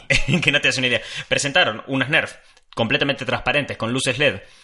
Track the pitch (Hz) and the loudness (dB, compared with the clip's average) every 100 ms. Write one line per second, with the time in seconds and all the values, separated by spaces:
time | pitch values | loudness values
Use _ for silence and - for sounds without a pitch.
0 | - - - 160 151 143 147 123 127 117 | 0 2 4 2 2 2 2 0 0 0
1 | - - - - 143 180 147 110 - 135 | -2 -10 -2 -2 0 0 0 -2 -4 -4
2 | 131 156 - - - _ _ - 113 143 | 0 0 0 -6 -20 _ _ -2 0 0
3 | 143 139 123 113 - 139 135 107 113 127 | 0 -2 -2 -4 0 0 -2 -4 -4 -2
4 | 139 120 143 95 - - | -2 0 0 0 -8 -20